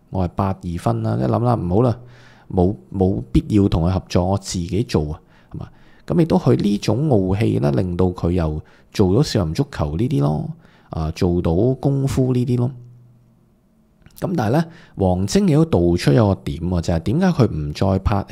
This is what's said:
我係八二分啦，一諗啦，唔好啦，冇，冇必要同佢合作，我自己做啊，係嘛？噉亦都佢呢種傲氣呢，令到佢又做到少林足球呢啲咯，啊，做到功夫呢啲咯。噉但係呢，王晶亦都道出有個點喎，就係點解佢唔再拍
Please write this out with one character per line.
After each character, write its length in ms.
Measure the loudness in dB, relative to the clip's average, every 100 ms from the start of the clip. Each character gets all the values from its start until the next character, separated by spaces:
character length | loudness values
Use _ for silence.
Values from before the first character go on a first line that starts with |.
| -10
我 140 | -4 -4
係 40 |
八 120 | -2 -4
二 320 | -4 -8 -6
分 220 | -4 -2
啦， 140 | -2 -2
一 40 |
諗 140 | -2 0
啦， 100 | 0
唔 140 | -2 0
好 140 | 2
啦， 160 | 2 0 -8 -20 -20 -20 -6
冇， 220 | 0 0 0 -6
冇 300 | 0 0 0 0
必 140 | 0 2
要 200 | 2 4
同 160 | 2
佢 60 | 0
合 120 | -2 -2
作， 160 | -2 0
我 120 | -2
自 200 | -4 -6
己 240 | -4 -4
做 300 | -2 -2 -2
啊， 80 | -8 _ _ -18
係 60 | -16
嘛？ 100 | -16 -20 -20 -16 -4
噉 140 | 0
亦 40 |
都 140 | 2 2
佢 180 | 2 2
呢 220 | 0 -2
種 320 | -2 -2 2
傲 260 | 2 2 0
氣 220 | 0 0
呢， 120 | 0
令 240 | 0 -2 0
到 100 | 0
佢 240 | 0 -2
又 280 | 0 -2 -4 -10 -20 _
做 220 | 0 2
到 80 | 2
少 220 | 2 0
林 100 | -2
足 100 | -2 -4
球 260 | -4 -4 -2
呢 120 | -2
啲 120 | 0
咯， 300 | 0 -2 -6 -12 -18 _ -12
啊， 200 | -6 -6
做 280 | -2 0 0
到 140 | 0 2 0
功 340 | 0 -2 -2 -2
夫 240 | 0 0
呢 140 | 0 0
啲 100 | -2
咯。 140 | -2 -6 -18 -20 -20 _ _ _ _ _ _ _ _ _ -20 -10
噉 140 | -4 -2
但 120 | 0
係 40 |
呢， 120 | 0 -2 -8 -12 -2
王 300 | 0 0 0
晶 200 | 2 4
亦 80 |
都 100 | 4 4
道 300 | 4 4 2
出 160 | 4
有 220 | 4 4
個 60 | 2
點 160 | -4 -6
喎， 200 | -2 -2
就 140 | 0
係 40 | -2
點 200 | 0 0
解 60 | 2
佢 200 | 2 2
唔 260 | 0 -6
再 260 | -2 0 0
拍 260 | 0 -2 -2